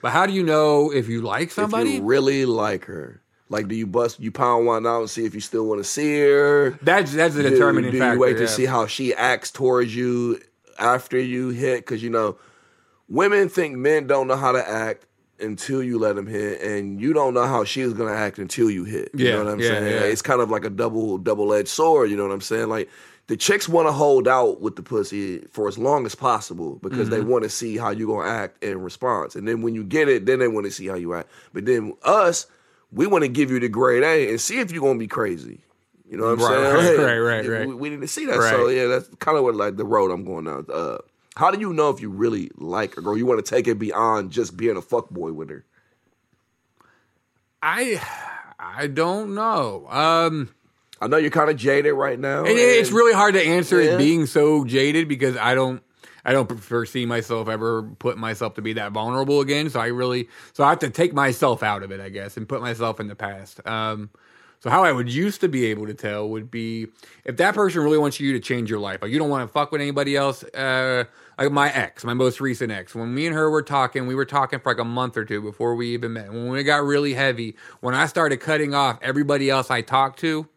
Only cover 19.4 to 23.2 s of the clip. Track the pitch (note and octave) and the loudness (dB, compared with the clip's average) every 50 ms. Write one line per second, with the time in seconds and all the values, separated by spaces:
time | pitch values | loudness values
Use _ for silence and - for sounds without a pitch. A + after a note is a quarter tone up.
19.4 | G#2 G#2 G#2+ G2+ A#2 A#2 A2+ G#2 G#2+ G#2 A2 A2+ G2+ G2+ A2 G#2+ - - C3+ B2 | 0 -2 -2 0 0 0 0 0 0 0 0 0 0 0 0 -2 0 0 2 2
20.4 | A#2+ G#2+ A2 G#2+ G#2 A2 G2 F#2+ A#2 A2+ A2 A2+ A2+ A2 F#2+ F#2+ F2+ A2+ G#2 G#2 | 2 0 -2 -4 -4 -6 -4 -2 -4 -2 -2 -2 -2 -2 -4 -2 -2 -2 0 0
21.4 | G#2 G#2 G#2+ G#2 G2+ - - - D#3 E3 D#3+ D3 A#2+ G#2 G#2 G2+ G2+ G2 G2 G2 | 2 2 2 0 0 -2 0 2 4 4 6 6 4 2 0 -2 -2 -4 -4 -6
22.4 | G2 - A2 A2+ A2+ A2 A2 A2 F#2+ - - - - - - _ | -6 -4 -4 -4 -2 -2 -4 -6 -6 -8 -12 -20 -20 -20 -20 _